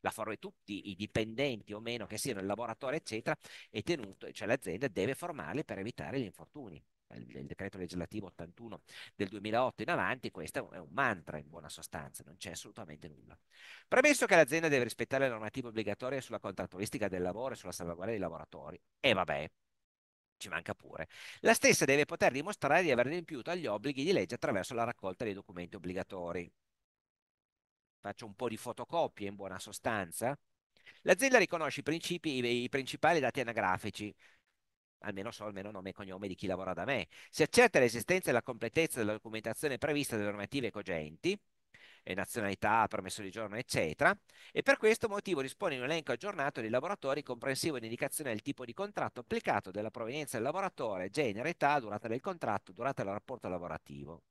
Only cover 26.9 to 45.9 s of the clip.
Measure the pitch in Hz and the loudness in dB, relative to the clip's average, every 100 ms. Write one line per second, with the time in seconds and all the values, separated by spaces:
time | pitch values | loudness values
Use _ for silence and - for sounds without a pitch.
26.9 | _ _ _ _ _ _ _ _ _ _ | _ _ _ _ _ _ _ _ _ _
27.9 | _ 101 101 113 98 120 110 123 113 120 | _ -12 -10 -14 -6 -4 -4 -8 -8 -4
28.9 | 165 139 - 101 101 98 92 - 98 131 | 0 0 -2 -8 -8 -10 -10 -10 -6 -2
29.9 | 110 90 - 117 143 _ _ _ _ - | 0 -2 -2 -2 -2 _ _ _ _ -20
30.9 | - - 185 269 254 180 170 151 135 139 | -6 4 4 8 6 6 2 -2 -2 -2
31.9 | 165 - 175 160 127 120 120 120 139 127 | -2 -2 -4 -2 0 2 2 0 -4 -4
32.9 | - 151 170 127 135 117 113 98 92 107 | 2 4 6 2 0 -2 2 2 2 -2
33.9 | - 104 - - _ _ _ _ _ _ | -6 -8 -10 -20 _ _ _ _ _ _
34.9 | _ - 95 104 - 107 98 101 104 95 | _ -8 -6 -8 -8 -10 -8 -10 -8 -10
35.9 | 90 98 92 101 90 98 90 92 85 101 | -10 -12 -8 -6 -4 -2 -2 -2 -2 -2
36.9 | 131 85 - - - 156 - 240 165 123 | -2 -4 -12 -14 2 4 8 8 8 6
37.9 | 117 113 185 170 123 - 117 113 156 160 | 4 0 0 4 0 0 -6 -2 0 0
38.9 | - 104 107 113 110 110 110 151 123 147 | 0 0 -2 -6 -6 -6 -4 -2 -2 0
39.9 | 147 139 113 104 101 101 139 113 104 95 | 0 0 0 -2 -2 -4 -2 -2 -4 -4
40.9 | 82 76 80 170 202 _ _ _ - - | -4 -4 -4 -2 -2 _ _ _ -20 -20
41.9 | - - 92 98 120 101 95 107 113 104 | -12 -4 -2 -2 0 -2 2 6 6 6
42.9 | 104 92 - 98 107 107 107 - 135 85 | 2 -4 -6 -8 -6 -6 -6 -2 2 2
43.9 | - 156 202 _ - - - - 277 220 | 6 4 4 _ -20 -6 0 4 6 6
44.9 | 220 226 202 196 160 131 - 190 131 123 | 6 2 -2 0 0 0 -2 -2 0 0